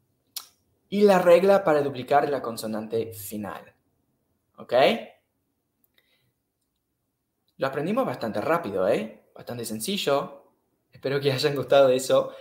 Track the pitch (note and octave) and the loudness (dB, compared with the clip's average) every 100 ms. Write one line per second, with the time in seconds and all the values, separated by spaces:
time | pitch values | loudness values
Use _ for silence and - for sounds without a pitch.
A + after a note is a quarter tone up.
0 | _ _ _ - - _ _ _ _ G3 | _ _ _ -18 -18 _ _ _ _ 2
1 | G#3 F#3 F3 F3 G3 G3 E3 D3+ C#3 B2+ | 4 6 6 6 6 4 4 0 0 -4
2 | B2+ C#3+ D3 C3+ A#2+ A2+ A2 A2 A2 A2+ | 0 2 2 -2 -6 -8 -8 -8 -6 -6
3 | G#2+ G2+ - G#2+ G2 D#2+ - _ _ _ | -6 -10 -14 -12 -10 -12 -16 _ _ _
4 | _ _ _ _ _ - - B2 D#3 A3+ | _ _ _ _ _ -20 -2 2 2 2
5 | - _ _ _ _ _ _ _ _ _ | -6 _ _ _ _ _ _ _ _ _
6 | _ _ _ _ _ _ _ _ _ _ | _ _ _ _ _ _ _ _ _ _
7 | _ _ _ _ _ - C3+ C#3+ D#3 A3+ | _ _ _ _ _ -8 -6 -4 -4 -4
8 | G#3+ B2 A2+ G#2 C#3+ E3+ A2 G2 F#2 D3 | -4 -6 -6 -4 -2 -2 -2 -2 0 -2
9 | G#3+ - _ - - A#2+ G#2+ A2 D3 G3+ | -4 -14 _ -20 -14 -12 -10 -8 -6 -4
10 | - C#3+ F3+ - _ _ _ _ _ _ | -2 -2 -2 -12 _ _ _ _ _ _
11 | C3+ C#3+ C#3 B2+ D3+ C#3 B2+ C#3+ C3+ B2+ | -6 -4 -2 -2 -2 -2 2 4 6 4
12 | - C3+ - - | 2 0 0 -6